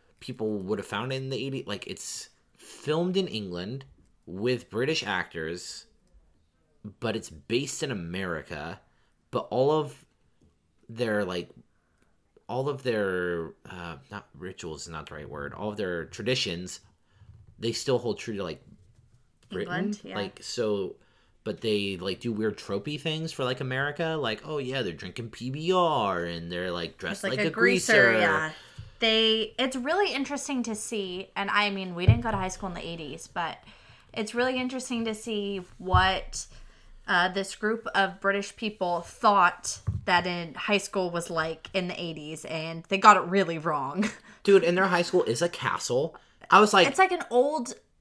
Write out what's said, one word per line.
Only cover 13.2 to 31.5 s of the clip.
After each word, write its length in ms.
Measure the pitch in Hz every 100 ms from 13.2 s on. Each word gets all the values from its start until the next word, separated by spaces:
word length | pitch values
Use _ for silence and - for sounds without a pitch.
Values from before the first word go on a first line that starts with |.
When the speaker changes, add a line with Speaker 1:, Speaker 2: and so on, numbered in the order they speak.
| 90 85 82 - -
Speaker 1:
uh, 280 | 90 85 73 -
not 160 | 104 - 71
rituals 440 | 92 95 85 76
is 60 | 85
not 200 | 80 73
the 80 | 78
right 120 | 71
word. 260 | 73 71
All 160 | - 104
of 60 | 104
their 280 | 95 87
traditions, 720 | 76 - 107 131 101 87 90 - _ _ _ _ - - - -
they 140 | 117
still 260 | 117 - 123
hold 200 | 117 101
true 160 | - 101
to, 80 |
like, 180 | 87 80 - - - _ _ _ _ _ -
Britain. 240 | 185 175
Speaker 2:
England, 260 | 180 208 208
yeah. 100 | - 190
Speaker 1:
Like, 220 | 98 -
so, 540 | - - 110 101 92 - _ _ _ _
but 160 | 110 92
they, 340 | 113 104 101 90
like, 240 | 95 92
do 120 | 120
weird 260 | 107 110 101
tropey 420 | - 101 147 147
things 320 | 165 156 160
for, 120 | -
like, 160 | 127 127
America. 560 | 131 131 143 143 165 160
Like, 220 | 120 107
oh, 140 | 143 151
yeah, 240 | 127 135
they're 100 | 101
drinking 380 | 80 92 104 117
P 200 | - 127
B 220 | 143 165
R 520 | 185 170 143 101 87
and 260 | 85 85 85
they're, 180 | 87 90
like, 280 | 87 85 -
dressed 200 | 87 202
Speaker 2:
It's 60 |
like 140 | 196 -
Speaker 1:
like 80 | 185
Speaker 2:
a 20 |
Speaker 1:
a 20 |
Speaker 2:
greaser, 600 | - 180 190 202 208 -
Speaker 1:
greaser. 100 | 113
Speaker 2:
yeah. 300 | 104 156 156 - - - - -
They, 540 | 226 220 220 220 214 -
it's 180 | 254 254
really 360 | 254 359 381
interesting 520 | 262 269 285 - 262
to 100 | 233
see, 560 | 214 - 220 190 180 190 -
and 140 | 202